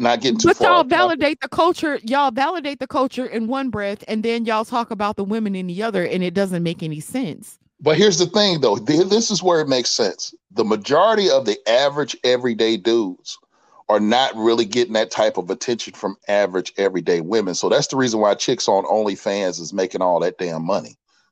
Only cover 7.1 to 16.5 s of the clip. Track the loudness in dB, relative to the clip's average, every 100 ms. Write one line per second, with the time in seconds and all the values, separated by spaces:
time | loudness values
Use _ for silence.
7.1 | -6 -6 -8 -16 -20 _ _ 0 4 4
8.1 | 4 0 2 0 2 2 2 2 2 4
9.1 | 2 2 0 2 2 2 0 0 0 -2
10.1 | -2 -12 -16 _ -2 0 0 2 4 4
11.1 | 4 4 2 2 -2 2 2 2 0 -4
12.1 | -2 0 2 0 0 0 2 2 2 0
13.1 | -6 -14 -18 _ _ _ _ 0 2 4
14.1 | 2 2 0 2 2 2 0 0 0 -2
15.1 | 0 0 0 -4 -6 -4 -6 -8 -8 -8
16.1 | -8 -2 0 0